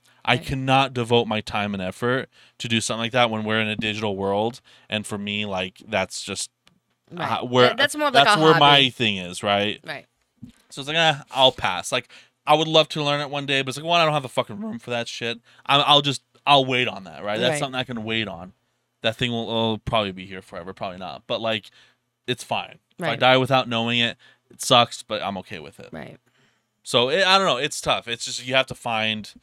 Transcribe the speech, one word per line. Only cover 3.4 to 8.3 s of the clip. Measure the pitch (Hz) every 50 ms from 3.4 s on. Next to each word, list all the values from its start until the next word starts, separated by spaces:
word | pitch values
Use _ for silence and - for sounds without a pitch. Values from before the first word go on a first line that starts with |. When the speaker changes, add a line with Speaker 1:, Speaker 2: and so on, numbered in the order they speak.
| 107
Speaker 1:
we're | 107 110 110
in | 110
a | 107 107
digital | 107 110 107 104 107 113 107 98
world. | 95 98 98 98 101 110 117 123 - _ _ _ _ _
And | - - 107 101
for | - 107
me, | 101 101 104 104 104 104
like, | 104 95 92 95 92 - - -
that's | 101 104 95 95 - - -
just, | - - 95 - - - _ _ _ _ _ _ _ _ _ _ _ -
Speaker 2:
Right. | - 90 - - 113 -
Speaker 1:
uh, | -
where, | 123 123 123 123 -
Speaker 2:
That, | -
that's | - 277 294 -
more | 302 302 285
of, | 247
like, | - 143
Speaker 1:
that's | 220